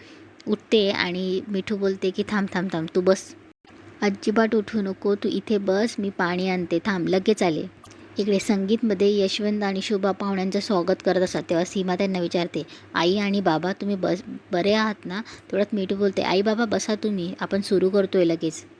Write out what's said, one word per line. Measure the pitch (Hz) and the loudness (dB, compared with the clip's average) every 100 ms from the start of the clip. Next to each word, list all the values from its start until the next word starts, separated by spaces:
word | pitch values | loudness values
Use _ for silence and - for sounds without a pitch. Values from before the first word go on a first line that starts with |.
| - - - - - | -16 -20 -20 -12 -4
उठते | 208 - 220 196 | -4 2 2 4
आणि | - 180 180 185 185 - | 2 0 -2 -2 -2 -2
मिठू | 196 190 202 | -4 -4 -2
बोलते | 196 190 190 | 0 0 -2
की, | 202 202 | -2 -2
"थांब, | 208 196 | -2 0
थांब, | 185 185 | -2 -2
थांब, | 170 160 | -2 -2
तू | 185 | 2
बस, | 180 190 - - - _ - - - - | 2 2 -2 -18 -20 _ -20 -20 -20 -4
अजिबात | 202 196 220 214 220 | -2 0 0 2 2
उठू | 220 202 220 | 2 0 -2
नको, | 196 190 208 | -2 -2 -2
तू | 202 202 | 0 -2
इथे | 196 - 208 | -2 0 0
बस, | 196 196 226 - | 2 2 0 -2
मी | 196 | -4
पाणी | - 175 180 185 | -2 -2 0 0
आणते, | 185 170 170 | -2 0 -2
थांब, | 220 190 165 | 0 0 2
लगेच | 190 202 208 | 2 2 2
आले." | 185 156 185 - - - - - | 2 0 -4 -12 -20 -20 -10 -4
इकडे | 202 196 | 0 2
संगीतमध्ये | - 196 190 226 226 190 202 208 | 2 0 2 2 2 2 2 4
यशवंत | 190 - 208 208 | 2 0 -2 0
आणि | 202 190 | -2 -2
शुभा | 190 202 196 | -2 0 0
पाहुण्यांचं | 190 202 190 190 196 | 0 -2 -2 0 -2
स्वागत | 202 185 175 190 | 0 0 2 0
करत | 190 180 | 2 2
असतात. | 180 165 | 0 -2
तेव्हा | - 170 | 0 0
सीमा | 180 202 185 180 | 0 -2 -2 0
त्यांना | 202 180 | 0 -2
विचारते, | 170 180 175 160 160 - - | -2 -2 -2 -4 -8 -14 -6
"आई | - 175 202 | 0 2 2
आणि | 202 202 | 0 0
बाबा | 185 160 180 | 2 2 0
तुम्ही | 196 202 196 | -4 -4 -2
बस, | 170 180 - - - | -2 -2 -6 -14 -6
बरे | 175 196 | -2 2
आहात | 220 220 202 170 | 2 0 -4 -8
ना?" | 190 | -10
तेवढ्यात | - - - 180 208 | -10 -16 -4 -2 0
मिठू | 208 190 196 | -2 -2 0
बोलते, | 202 - | 0 0
"आई | - 185 | 0 2
बाबा | 208 220 | 2 0
बसा | 226 190 - | 0 -2 -2
तुम्ही, | 208 214 196 175 190 | -2 -2 -4 -4 -6
आपण | 180 196 | -4 -2
सुरू | - 185 185 | 0 2 2
करतोय | 202 190 190 | 2 2 2
लगेच." | 170 165 160 - - | 2 2 -4 -6 -12